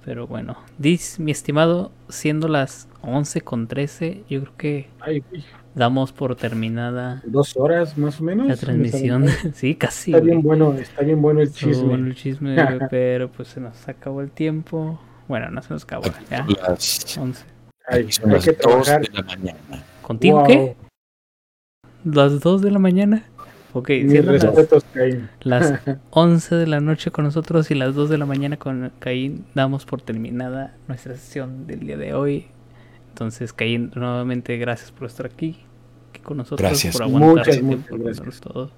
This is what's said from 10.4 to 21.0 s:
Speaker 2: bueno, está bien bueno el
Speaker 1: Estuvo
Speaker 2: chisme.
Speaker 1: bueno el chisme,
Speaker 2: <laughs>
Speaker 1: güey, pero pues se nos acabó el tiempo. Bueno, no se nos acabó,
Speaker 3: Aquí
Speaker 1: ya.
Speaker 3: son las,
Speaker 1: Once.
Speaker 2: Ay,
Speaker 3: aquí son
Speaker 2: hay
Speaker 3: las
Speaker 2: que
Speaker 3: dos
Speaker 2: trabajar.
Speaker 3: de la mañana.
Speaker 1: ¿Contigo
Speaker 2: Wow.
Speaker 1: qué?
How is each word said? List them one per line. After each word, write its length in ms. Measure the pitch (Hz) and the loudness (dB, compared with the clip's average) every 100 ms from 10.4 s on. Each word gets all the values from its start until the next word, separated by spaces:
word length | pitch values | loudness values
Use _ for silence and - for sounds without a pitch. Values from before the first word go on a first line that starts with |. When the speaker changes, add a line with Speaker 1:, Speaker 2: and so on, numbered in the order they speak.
Speaker 2:
bueno, 300 | 151 156 156 | 2 4 4
está 280 | 135 120 - | 2 -6 -4
bien 200 | 143 156 | 0 2
bueno 200 | 147 151 | 4 4
el 60 | 147 | 2
Speaker 1:
Estuvo 220 | - 139 | 0 -2
Speaker 2:
chisme. 160 | 127 131 | 0 2
Speaker 1:
bueno 180 | 127 127 | 0 -2
el 80 | 127 | -6
chisme, 400 | 139 139 143 131 | -8 -6 -2 2
Speaker 2:
<laughs> 220 | 139 131 | 2 0
Speaker 1:
güey, 20 | 131 | -2
pero 400 | 127 127 127 127 | 0 0 0 -4
pues 180 | - 120 | -10 -16
se 100 | - | -14
nos 280 | 123 117 - | -14 -14 -16
acabó 320 | 131 - 139 | -14 -10 -10
el 100 | 139 | -10
tiempo. 680 | - 156 156 156 165 160 160 - - - | -6 -4 -4 -6 -6 -6 -8 -14 -20 -8
Bueno, 240 | 220 - | -6 -6
no 100 | - | -12
se 120 | - | -10
nos 100 | 156 | -12
acabó, 220 | - 165 170 | -10 -6 -6
Speaker 3:
Aquí 180 | - - | -8 -10
Speaker 1:
ya. 140 | 127 143 | -8 -2
Speaker 3:
son 80 | 101 | -2
las, 560 | 92 87 - - - - | 0 -2 -4 -6 -8 -8
Speaker 1:
Once. 280 | 131 - - - - _ - | -8 -8 -16 -20 -20 _ -2
Speaker 2:
Ay, 160 | 123 | 0
Speaker 3:
aquí 80 | 110 | 0
son 160 | - 110 | 0 4
Speaker 2:
hay 60 | 98 | 4
Speaker 3:
las 100 | 90 | 4
Speaker 2:
que 60 | |
Speaker 3:
dos 80 | 160 | 4
Speaker 2:
trabajar. 400 | - 123 135 147 | 6 4 6 2
Speaker 3:
de 80 | 143 | 2
la 100 | 104 | -6
mañana. 600 | 95 92 92 85 - 69 - - | -8 -8 -10 -10 -18 -18 -18 -20
Speaker 1:
¿Contigo 360 | - 113 - 151 | -10 0 4 6
Speaker 2:
Wow. 80 | 143 | 8
Speaker 1:
qué? 280 | 135 135 120 - _ | 6 6 -4 -20 _